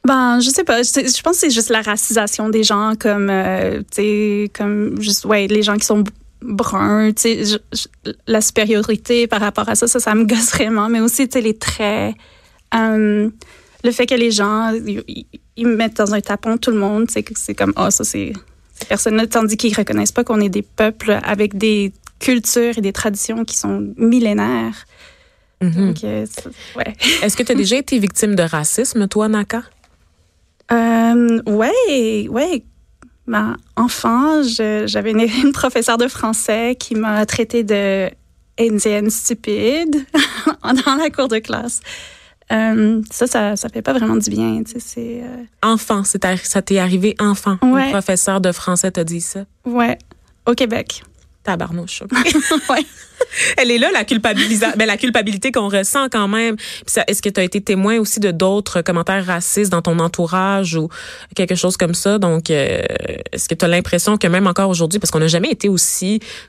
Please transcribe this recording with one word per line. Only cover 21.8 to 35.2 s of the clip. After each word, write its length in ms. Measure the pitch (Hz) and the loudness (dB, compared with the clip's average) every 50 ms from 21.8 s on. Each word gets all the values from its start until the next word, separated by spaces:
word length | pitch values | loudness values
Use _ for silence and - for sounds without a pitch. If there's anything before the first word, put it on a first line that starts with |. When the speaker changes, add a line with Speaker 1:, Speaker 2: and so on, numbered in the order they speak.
| 202 190 - _ _ - _ _ | 0 -2 -4 _ _ -20 _ _
Speaker 1:
cultures 580 | - - 254 240 214 - - 240 233 233 233 | 0 0 0 2 0 0 0 2 2 0 0
et 60 | 233 | -2
des 100 | 202 196 | -2 -2
traditions 540 | 196 - - 220 202 202 - - 220 226 226 | -2 -2 -4 -4 -2 -4 -6 -6 -4 -4 -4
qui 100 | - - | -4 -4
sont 380 | - - 202 196 202 208 202 208 | -4 -2 -2 -2 -4 -4 -6 -4
millénaires. 880 | - 226 233 233 254 233 214 208 208 208 220 254 233 226 226 220 - - _ - - - - - _ _ _ _ _ _ _ _ _ | 0 2 4 4 4 4 2 2 0 0 0 -2 -2 -4 -6 -8 -10 -16 _ -20 -20 -20 -20 -20 _ _ _ _ _ _ _ _ _
Speaker 2:
Mhm. 100 | 185 175 160 175 196 | -2 0 2 2 2
Speaker 1:
Donc, 180 | 190 165 151 - | 0 0 -2 -4
euh, 220 | 208 214 214 220 214 | -6 -4 -4 -6 -8
c'est, 160 | - - - - - - - - - | -10 -14 -14 -16 -18 -18 -20 -14 -8
ouais. 160 | - - - 214 - - - 330 330 | -6 -6 -6 -4 -2 0 0 0 2
Speaker 2:
Est-ce 160 | 247 208 196 - | 0 -2 0 -2
que 40 | |
t'as 120 | 247 - 254 | 0 0 2
déjà 220 | 277 220 185 233 | 2 2 2 0
été 220 | 269 277 - 277 240 | 0 0 0 0 0
victime 360 | 202 196 - - 226 208 202 | 0 0 0 0 0 2 2
de 80 | 180 | 2
racisme, 680 | 170 160 - 151 151 - - - 247 - - 233 202 196 | 0 0 0 -2 -2 -2 0 0 -2 0 0 0 0 0
toi, 200 | - 208 214 214 | 0 0 0 2
Naka ? 340 | 214 214 208 - 226 233 - - _ _ _ _ _ _ _ _ _ _ _ _ _ _ _ _ _ _ _ - | 0 0 -2 -2 -4 -6 -6 -10 _ _ _ _ _ _ _ _ _ _ _ _ _ _ _ _ _ _ _ 0
Speaker 1:
Euh, 680 | 233 233 233 233 233 233 226 233 233 240 240 233 226 226 233 | 2 2 4 4 4 4 4 4 6 6 6 4 4 2 2
ouais, 840 | - 208 208 220 269 415 508 508 403 285 262 226 220 220 208 208 - | 0 2 2 2 4 4 4 4 4 2 2 2 2 0 -2 -2 -2
ouais. 360 | - 233 294 359 349 226 - - _ _ _ _ _ _ - 247 _ _ _ | -2 0 0 0 -2 -4 -6 -10 _ _ _ _ _ _ -20 -20 _ _ _
Ben, 300 | - 226 208 214 220 - - _ _ _ | -2 -2 0 0 -2 -6 -8 _ _ _
enfant, 640 | - 233 247 - - - 233 226 247 277 311 311 302 | 0 0 0 0 -2 0 2 2 4 4 4 4 2
je, 420 | 285 240 226 - 220 214 214 214 214 | 2 0 0 -2 -2 0 0 -2 -2
j'avais 260 | 214 208 214 202 226 | -2 -2 -2 -2 0
une, 80 | 214 214 | 2 2